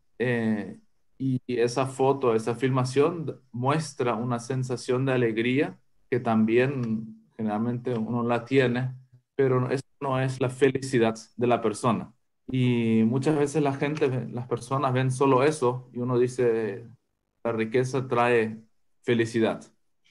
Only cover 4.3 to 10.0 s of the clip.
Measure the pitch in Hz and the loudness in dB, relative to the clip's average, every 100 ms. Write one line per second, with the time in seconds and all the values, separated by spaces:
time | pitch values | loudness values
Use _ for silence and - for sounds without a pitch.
4.3 | 117 - 131 131 120 - 127 135 127 117 | -4 -4 -4 -4 -4 -2 0 0 2 0
5.3 | 110 123 131 175 - _ _ - 123 123 | 0 0 0 -2 -6 _ _ -4 -2 2
6.3 | 110 110 120 131 131 113 110 - - _ | 2 4 4 2 0 -2 -4 -6 -16 _
7.3 | - 110 107 120 120 127 117 110 120 117 | -6 -4 -2 -2 -4 -4 -4 -2 -2 0
8.3 | 120 - 135 123 120 127 - _ _ _ | -2 0 2 2 0 -4 -8 _ _ _
9.3 | - 135 127 123 135 - - | 0 2 2 0 -4 -6 -10